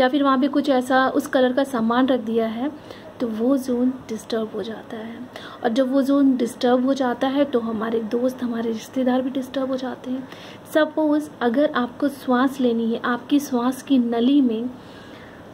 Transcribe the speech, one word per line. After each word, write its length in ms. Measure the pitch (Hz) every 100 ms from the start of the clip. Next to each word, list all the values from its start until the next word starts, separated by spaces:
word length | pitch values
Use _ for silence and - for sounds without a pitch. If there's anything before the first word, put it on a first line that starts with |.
या 80 | 254
फिर 160 | 285
वहाँ 140 | 277 262
पे 100 | 277
कुछ 200 | 285 285
ऐसा 400 | 254 247 262 262
उस 180 | 277 277
color 260 | 277 254
का 120 | 254
सामान 420 | 277 240 226 233 262
रख 140 | 254
दिया 260 | 220 226 226
है, 580 | 220 269 311 - - - -
तो 80 | 240
वो 280 | 214 233 277
zone 340 | 254 240 254
disturb 600 | 262 - 220 - 226 220
हो 80 | 214
जाता 340 | 202 214 - 226
है। 220 | 226 233 247 - - -
और 60 | -
जब 220 | 226 262
वो 100 | 277
zone 340 | 269 277 277 240
disturb 500 | 233 - 247 254 254
हो 80 |
जाता 340 | 269 254 240 269
है, 160 | 269
तो 160 | 285 240
हमारे 400 | 226 226 226 226
दोस्त, 420 | 220 240 254 254
हमारे 300 | 247 233 233
रिश्तेदार 500 | 220 - 262 254 254
भी 80 | 262
disturb 380 | 269 254 277 262
हो 80 | 262
जाते 340 | 254 247 262
हैं। 180 | 254 254 - - - -
Suppose 560 | 320 302 311 311 302 302 -
अगर 320 | 240 233 294
आपको 340 | 254 240 - 285
सांस 520 | 277 - 247 262 262
लेनी 340 | 247 233 226
है, 60 | 226
आपकी 360 | - 240 - 285
सांस 420 | 285 247 247 254
की 160 | - 269
नली 420 | 233 233 240 285
में 300 | 254 220 247 - - - - - - - -